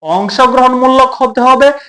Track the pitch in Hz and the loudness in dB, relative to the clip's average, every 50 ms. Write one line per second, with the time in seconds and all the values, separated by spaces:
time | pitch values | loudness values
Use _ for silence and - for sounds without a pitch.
0 | 160 156 175 190 208 196 - 262 254 240 247 240 247 254 254 254 254 262 262 269 | -8 -6 -4 -4 -4 -4 -2 0 0 2 2 2 2 0 0 0 0 2 2 2
1 | 254 262 - - 262 220 220 240 240 262 262 262 277 285 285 - - | 0 0 -2 -4 -4 -4 -2 0 0 0 2 2 2 0 0 -2 -8